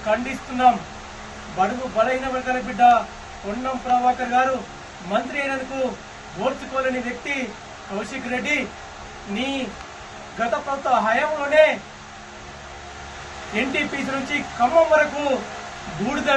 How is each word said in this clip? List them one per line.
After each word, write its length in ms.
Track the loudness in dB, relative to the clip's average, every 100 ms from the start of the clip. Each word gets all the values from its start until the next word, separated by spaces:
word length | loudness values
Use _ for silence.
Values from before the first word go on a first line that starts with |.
| 0
ఖండిస్తున్నాం. 720 | 0 0 -6 -4 6 6 6 -2 -14 -14 -14 -14 -14 -6 0
బడుగు 300 | 2 0 -2 2
బలహీన 320 | 4 2 0
వర్గాల 260 | -2 -2 -2 -2
బిడ్డ 160 | 6 8 8 4 -12 -14 -10
పొన్నం 360 | -6 -4 -4 -2 2
ప్రభాకర్ 460 | 4 4 2 2 4
గారు 200 | 4 2 -4 -14 -16 -12 -2
మంత్రి 240 | -2 0 -2
అయినందుకు 380 | -2 -2 -4 -2 -2 -4 -12 -16 -12 -2
ఓర్చుకోలేని 580 | -2 -2 -4 -2 0 0 -4
వ్యక్తి 280 | -6 -4 -4 -4 -8 -14 -14 -8
కౌశిక్ 420 | -6 -6 -6 -4 -2
రెడ్డి. 240 | 0 0 -2 -8 -16 -14 -14 -12 -6 -4
నీ 120 | -2 -2 -4 -8 -14 -16 -16 -16 -10 -2
గత 140 | 0 0 -2
ప్రభుత్వ 280 | -2 2 4 4
హయాంలోనే 580 | 2 2 0 4 6 6 4 -8 -16 -16 -16 -16 -16 -16 -16 -16 -16 -14 -14 -14 -14 -14 -12 -6 -4
ఎన్టీపీసీ 460 | -2 -2 -2 -4 -4 -4
నుంచి 180 | -2 -4 -4 2
ఖమ్మం 320 | 6 8 8
వరకు 320 | 8 6 2 0 0 -2 -10 -12 -12 -8 -4
బూడిద 340 | -2 0 2